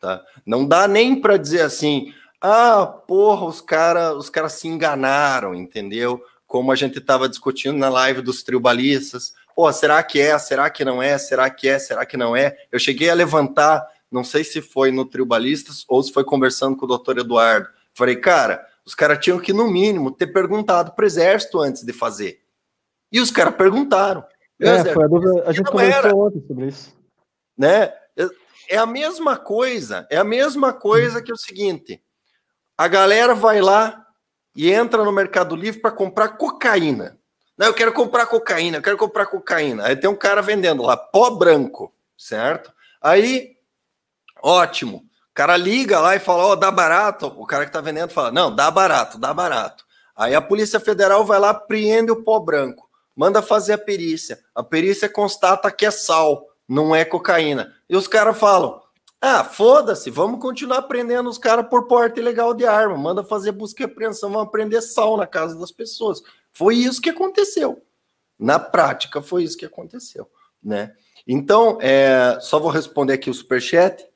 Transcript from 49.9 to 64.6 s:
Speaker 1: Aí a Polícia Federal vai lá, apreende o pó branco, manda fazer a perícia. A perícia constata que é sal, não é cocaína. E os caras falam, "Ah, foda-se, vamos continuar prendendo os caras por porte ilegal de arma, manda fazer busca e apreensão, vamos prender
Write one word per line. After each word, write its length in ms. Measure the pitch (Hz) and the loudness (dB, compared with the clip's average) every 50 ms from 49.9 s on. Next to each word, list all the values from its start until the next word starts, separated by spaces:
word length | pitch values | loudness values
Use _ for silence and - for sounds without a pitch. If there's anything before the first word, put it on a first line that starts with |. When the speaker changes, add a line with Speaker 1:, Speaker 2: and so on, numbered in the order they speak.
| _ _ _ _ _ | _ _ _ _ _
Speaker 1:
Aí 200 | - 107 120 135 | -4 -2 0 0
a 80 | 151 151 | 0 0
Polícia 360 | 147 196 214 214 208 - 214 | 0 -2 -2 -2 -2 -2 -4
Federal 460 | - - 214 180 196 190 196 202 220 | -2 -2 0 2 2 4 4 2 4
vai 160 | 196 214 196 | 2 2 2
lá, 80 | 202 202 | 4 2
apreende 640 | 214 208 - - 214 214 214 214 220 226 226 226 226 | 0 -2 -4 -6 -4 -2 0 0 0 0 2 0 -2
o 100 | 226 226 | -2 0
pó 160 | 220 220 214 | -2 -2 0
branco, 520 | 170 165 151 147 139 127 120 _ _ _ _ _ _ _ _ | 0 -2 -2 -2 -2 -4 -8 _ _ _ _ _ _ _ _
manda 240 | - 147 185 202 214 | 0 0 2 2 2
fazer 320 | 208 - 208 214 196 185 208 | 0 2 0 0 2 0 -2
a 60 | 208 | -2
perícia. 600 | 208 - 202 185 170 165 160 160 - - 120 - _ _ _ | -2 -6 -6 -4 -4 -6 -6 -6 -8 -12 -14 -16 _ _ _
A 80 | 117 120 | -10 -8
perícia 460 | - 160 160 170 190 196 196 - 202 | -4 -2 -2 0 0 0 -2 -2 -4
constata 600 | 208 - 208 196 - - - 180 190 185 - 202 | -2 -2 -2 -2 -2 0 2 2 2 2 0 -4
que 160 | 190 - 208 | -2 0 -2
é 40 | 214 | -2
sal, 560 | 208 - - - 165 160 160 151 143 143 - - _ _ _ _ | 0 -2 -2 0 2 2 4 2 0 0 -4 -20 _ _ _ _
não 260 | 127 139 156 156 160 | -2 0 2 2 4
é 120 | 160 165 | 2 2
cocaína. 680 | 160 - 175 147 - 185 170 160 151 147 131 110 - _ _ _ _ | 2 -2 -6 -2 0 0 2 2 0 -2 -4 -6 -10 _ _ _ _
E 80 | 170 | -2
os 100 | 190 196 | -2 -2
caras 320 | - - 220 208 220 220 220 | 2 2 2 2 2 2 2
falam, 440 | 214 202 202 185 165 120 - - _ _ _ _ _ - _ _ | 4 4 4 4 2 0 -6 -10 _ _ _ _ _ -20 _ _
"Ah, 240 | - 262 269 196 - | 0 0 2 2 0
foda-se, 640 | - - - 202 226 262 302 240 214 202 143 - 135 | -2 -4 2 6 6 6 6 6 2 -4 -4 -6 -10
vamos 300 | 117 135 175 214 240 240 | -4 -2 -2 -2 -2 -6
continuar 420 | - 254 254 - 294 254 254 262 269 | -8 -8 -8 -8 -6 -4 -4 -4 -4
prendendo 480 | 277 277 240 240 233 240 247 247 247 | -4 -6 -6 -4 -2 -4 -4 -4 -6
os 80 | 226 - | -8 -4
caras 280 | - 240 220 233 233 233 | 0 0 2 2 0 0
por 180 | 277 285 - | 0 0 2
porte 320 | - 247 247 233 233 233 233 | 4 2 2 2 2 -2 -2
ilegal 340 | 233 240 233 220 233 233 240 | -4 -4 -2 0 -2 -2 0
de 140 | 220 233 | 0 0
arma, 300 | 233 214 214 214 208 185 143 | 2 2 2 2 0 0 -4
manda 240 | 139 160 185 190 196 | -4 -4 -4 -4 -4
fazer 300 | 202 214 208 190 208 202 | -6 -6 -4 -4 -6 -6
busca 300 | 196 220 208 - - 269 | -6 -10 -14 -10 -8 -10
e 40 | |
apreensão, 440 | - - - 220 226 208 214 - 202 202 | -10 -8 -8 -8 -8 -6 -6 -8 -6 -4
vamos 180 | 220 214 208 | -4 -6 -4
prender 320 | - 220 | -4 -4